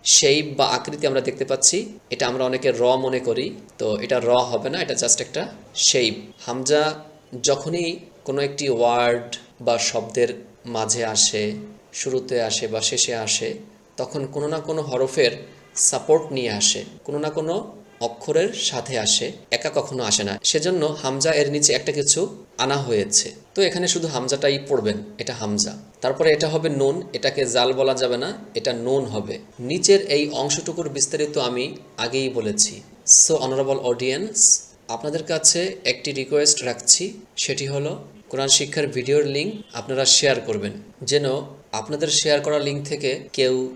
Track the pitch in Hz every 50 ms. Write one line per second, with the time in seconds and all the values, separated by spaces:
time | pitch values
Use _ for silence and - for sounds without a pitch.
0 | - - - - 156 143 143 151 151 147 139 - 135 117 123 123 - - 147 147
1 | - 143 135 135 123 135 127 - 135 131 135 131 - - - 190 233 214 - -
2 | _ _ 127 123 135 123 127 127 131 127 131 127 - 135 120 117 120 123 131 131
3 | 131 131 131 127 - 120 113 123 135 214 - - - - - - 113 110 104 104
4 | 120 117 135 123 104 117 120 123 123 - 120 110 104 127 143 180 170 139 127 -
5 | 123 120 - - 127 - - 147 196 247 - - - - - - - - - 131
6 | 120 110 107 107 104 - - - - - 120 131 131 135 147 151 151 156 156 -
7 | - - - - _ _ - 123 113 147 139 - - 160 165 175 170 170 180 175
8 | - - - - - - 135 143 143 139 143 - 143 139 120 113 120 120 120 120
9 | 120 120 120 120 120 - - - - - _ _ 123 120 117 113 - - - 117
10 | 107 - - 131 120 110 - - - - - _ - 120 117 110 110 110 107 120
11 | 113 110 110 107 - - - 107 104 107 107 104 104 - - - _ _ - -
12 | - 139 127 127 127 127 127 120 113 113 110 - 127 110 110 110 110 - 135 120
13 | - - 120 113 110 107 - - 113 110 98 - - - - _ _ _ _ -
14 | 127 - - 147 135 135 - 147 147 147 160 156 147 156 156 151 147 143 127 127
15 | 131 131 - 160 135 117 95 - - - - - - - - - - - - 226
16 | - - 233 240 - - 143 131 123 113 104 104 - - - - - - - -
17 | - - 143 147 147 151 151 160 156 160 170 214 220 - - - - - - -
18 | 117 117 - - - 156 151 160 180 220 233 - - - - 123 - - 135 117
19 | 107 101 - - 117 143 - - - _ 113 117 - 156 151 151 127 - 135 127
20 | 120 104 - - 104 101 98 - - - - 156 151 180 185 175 151 156 151 151
21 | - 131 135 139 147 160 156 147 147 139 147 147 147 - 127 127 - - 139 147
22 | 139 - - 156 190 - - - - _ - - 127 135 139 143 135 123 117 104
23 | 98 104 - - - - - - - - _ - 196 175 165 175 180 175 - 170
24 | 165 160 139 123 127 131 143 135 - 143 139 139 - - 143 120 104 107 101 -
25 | - - - - - - 120 - 110 104 104 101 - - - - - - - _
26 | - 127 135 - 165 160 151 151 165 156 156 156 151 160 143 139 135 139 151 180
27 | - - - - - 135 131 147 135 120 113 127 123 131 135 131 135 135 131 123
28 | 131 123 123 120 135 180 208 - - - - 113 - 131 120 117 117 123 135 139
29 | 131 113 107 107 95 104 113 - - - - - 123 127 156 180 175 - 196 196
30 | - - 143 147 147 147 - 123 135 147 147 170 160 - 160 170 165 147 135 139
31 | 135 - - 147 151 147 - 151 131 123 123 123 127 147 - - - - - -
32 | 113 120 131 135 135 127 - 117 110 107 104 104 - - - - - - - -
33 | - - - - - - 160 143 127 127 135 135 139 135 139 - - 123 120 120
34 | 127 131 131 156 196 220 208 - - - - - - - - _ _ - 113 113
35 | - 151 147 165 156 - 165 156 156 - - 170 180 190 190 - - 127 123 -
36 | - 151 135 135 131 - 151 147 147 147 - - 123 123 117 - - - - -
37 | 175 214 226 - - _ _ - - - 135 135 139 135 139 143 143 151 185 214
38 | - - - - - - - 131 139 139 - - 143 - - 156 147 135 - 127
39 | 123 135 143 147 147 139 139 143 156 208 220 208 - _ - 120 117 135 131 131
40 | 135 131 - - 147 139 127 117 - 117 107 101 101 101 98 - - - - -
41 | 131 110 139 147 143 135 131 147 - - - - - _ - 110 - - 151 143
42 | 160 151 139 - - 156 147 147 143 151 151 147 143 143 143 147 143 - 151 147
43 | 147 127 135 - - - - - 131 127 131 131 131 127 -